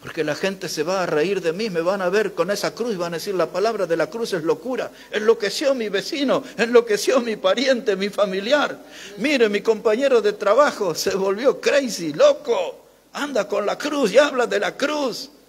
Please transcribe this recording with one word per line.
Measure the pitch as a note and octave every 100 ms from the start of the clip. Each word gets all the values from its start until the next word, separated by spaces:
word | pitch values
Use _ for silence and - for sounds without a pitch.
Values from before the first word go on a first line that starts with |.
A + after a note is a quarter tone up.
Porque | - -
la | D3+
gente | C#3+ F#3+ F#3+ F3
se | E3
va | D3+ F#3+
a | F3
reír | D3+ D#3+ G3
de | E3+
mí, | E3+ A3+
me | E3+
van | E3 G3+
a | F3+
ver | G3 G3+
con | - E3+
esa | G3+ E3
cruz | - A#3+
y | F#3+
van | E3+
a | E3+
decir, | G3+
"La | F#3 D#3+
palabra | F3 G#3+ G#3+ F3
de | D#3+
la | D3+
cruz | A#3 A3+
es | F#3
locura, | D#3+ D#3 A#3+ B3 D3+ - -
enloqueció | - G#3+ A3+ G3+ G3+ C#4+
a |
mi | C4+ G#3+
vecino, | F#3+ F#3 D4+ C#4 F3+ - -
enloqueció | A#3 A#3+ A#3 G3+ - C4
a |
mi | A#3 G#3+
pariente, | F#3 F#3+ C4+ B3+ G3+ F#3+
mi | G3+
familiar. | G3 G3+ F#3 G3+ C#4+ C4 - - - - -
Mire, | B3 C#4 A3
mi | G3+
compañero | - A3 A3 A3 C#4 A#3+
de | D#3
trabajo | - G3 A3+ C#4+ - G3
se | D#3 -
volvió | F#3+ F#3+ G3 C4 -
crazy, | A3+ C#4 C4 F3+ E3
loco, | D3 C#4+ C#3 - G#3+ E3 A#2+ - _ _
anda | F#3 C#4+ B3 G3
con | G3+ G#3
la | -
cruz | D4 D4+ A#3
y | G#3
habla | D4 B3+ A3+
de | G3+
la | F#3
cruz." | - C#4+ D4+ C4+ F#3 - -